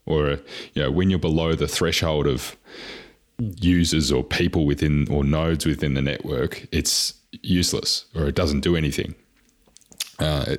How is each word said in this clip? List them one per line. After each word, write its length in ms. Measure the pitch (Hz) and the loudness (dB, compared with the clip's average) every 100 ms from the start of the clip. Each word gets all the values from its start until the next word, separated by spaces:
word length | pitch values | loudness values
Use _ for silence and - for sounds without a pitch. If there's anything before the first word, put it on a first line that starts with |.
| - | -2
or 240 | 78 73 | 0 2
a, 60 | 71 - - - | -2 -6 -16 -8
you 80 | - | -2
know, 80 | 69 | 0
when 200 | 78 95 | 2 2
you're 80 | 92 | 2
below 360 | 82 80 82 | 2 2 2
the 140 | 80 80 | 0 0
threshold 580 | - 85 - 82 76 73 | 0 0 2 0 2 2
of 300 | 64 - - - - - - - _ _ - | 0 -4 -14 -20 -20 -16 -18 -20 _ _ -6
users 720 | 113 85 90 87 85 80 71 | -6 0 2 4 4 2 2
or 140 | 65 | 0
people 400 | 64 - 87 87 | 0 0 0 2
within, 420 | 73 71 78 73 69 | 2 2 2 2 2
or 140 | 73 | 2
nodes 420 | 69 78 82 80 80 | 2 2 2 0 0
within 280 | 71 76 | 0 0
the 80 | 67 | 0
network, 640 | 69 - - 67 76 - - | -2 -4 -4 -2 -4 -6 -6
it's 420 | 80 76 - - - _ - | -4 -2 -2 -2 -6 _ -14
useless 640 | - 92 90 - - - - | 0 0 2 -2 -2 -4 -4
or 120 | 82 71 | -4 -2
it 80 | |
doesn't 260 | 69 85 71 | 0 0 2
do 160 | 90 85 | 2 2
anything. 380 | 76 - - - _ _ _ _ _ - _ - - - | 2 -2 -6 -8 _ _ _ _ _ -20 _ -14 -14 -4
Uh, 380 | 78 73 71 | 0 0 -2